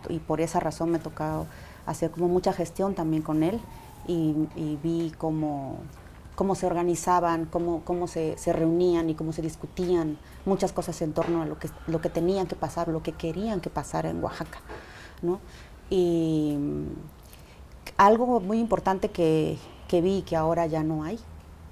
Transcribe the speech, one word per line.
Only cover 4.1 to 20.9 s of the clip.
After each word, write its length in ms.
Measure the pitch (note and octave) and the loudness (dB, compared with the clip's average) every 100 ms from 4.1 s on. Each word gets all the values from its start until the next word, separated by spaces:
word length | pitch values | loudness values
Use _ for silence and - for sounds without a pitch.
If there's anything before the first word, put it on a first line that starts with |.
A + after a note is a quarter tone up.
| E3+ D#3 D3+ D#3 | 0 2 2 0
y 240 | E3 D3+ D3 | -2 -4 -2
vi 320 | E3 E3 E3 D#3+ | -2 0 -2 -2
cómo, 600 | D#3+ D#3 D3+ C#3+ C3+ - C#3+ - - - - - | -2 0 -2 -2 -6 -8 -12 -16 -18 -18 -8 -2
cómo 180 | F#3+ | 0
se 120 | F#3 F3+ | 2 0
organizaban, 800 | E3+ F3 E3 - F3+ E3+ E3 D#3+ | 2 2 2 4 4 4 2 0
cómo, 360 | E3+ E3+ E3 | 0 0 -2
cómo 220 | - F3 F3 | -2 -2 -2
se, 320 | E3 D#3+ - | -2 -2 -2
se 140 | - | 0
reunían 580 | E3 D#3+ E3+ F3+ E3+ E3 | 2 4 4 6 4 2
y 40 | |
cómo 180 | D#3 D#3+ | 0 -2
se 100 | D#3+ | -2
discutían 760 | D#3+ - D#3 - F3 F3+ D#3 D3+ - - | -4 -6 -8 -2 2 4 2 -2 -10 -6
muchas 280 | F#3+ F#3+ F#3 | 0 2 2
cosas 300 | - F3 D#3+ | 0 -4 -2
en 120 | D#3+ | -2
torno 280 | D#3 E3 E3+ | 0 0 0
a 40 | D#3 | 0
lo 120 | D#3 | -4
que, 100 | D#3+ - - | -8 -8 -2
lo 120 | D#3+ | 0
que 100 | E3 | 0
tenían 360 | E3+ E3+ G3 F3+ | 2 2 2 0
que 80 | |
pasar, 320 | - D3+ - E3+ | -2 -4 -2 -2
lo 160 | D#3+ | -2
que 80 | D#3+ | -2
querían 500 | D#3 E3 E3 A3 G3 | -4 -4 -2 -2 -2
que 100 | E3 | -4
pasara 400 | D#3 C#3+ D#3+ D#3+ | -4 -4 -2 -2
en 120 | E3 | -2
Oaxaca, 380 | D#3 - D#3+ - - - - - - - | -4 -4 -8 -12 -14 -14 -14 -18 -18 -4
¿no? 200 | E3+ F#3+ - - - - - | -2 -2 -4 -18 -18 -18 -2
Y 680 | F#3+ F3 E3+ D#3+ D#3 D3+ D3 D3 D3 D3+ - D3+ - - - - - - - - - | 2 4 4 4 2 2 0 -2 -2 -6 -8 -12 -18 -20 -20 -20 -20 -20 -18 -2 6
algo 420 | G3 A3 B3 A#3+ | 8 8 6 2
muy 220 | F3+ A3+ | 2 0
importante 500 | A#3 F#3 F#3+ F#3+ G3+ | 2 2 2 0 0
que, 480 | - E3 D#3+ D#3 D#3 - - - | 2 4 4 2 -2 -8 -16 0
que 120 | F3 | 2
vi 220 | F3 G3 | 4 2
que 140 | F3+ E3 | 0 0
ahora 300 | D#3+ E3+ E3 | 2 2 2
ya 180 | D#3 | 0
no 180 | D#3 | 0